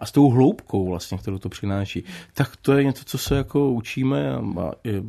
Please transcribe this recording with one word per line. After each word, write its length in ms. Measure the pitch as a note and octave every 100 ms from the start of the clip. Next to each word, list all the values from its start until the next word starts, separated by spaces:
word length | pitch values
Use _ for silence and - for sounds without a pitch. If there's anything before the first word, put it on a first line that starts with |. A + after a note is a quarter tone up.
a 60 | -
s 60 |
tou 180 | D3 C#3+
hloubkou 580 | B2 C3+ A3 - G2 F#2
vlastně, 300 | F2 - F#2+
kterou 200 | - F#2+
to 100 | F#2
přináší. 560 | - G2+ G2 G2+ - - - -
Tak 220 | - - -
to 160 | -
je 120 | C#3
něco, 180 | C#3 C3
co 140 | - C3
se 160 | - C#3
jako 340 | C3 C#3+ C#3
učíme 600 | A#2+ A2+ - C3 C#3 C#3+
a, 60 | B2+ A2 E2+
a 100 | F2 - A#2 G2+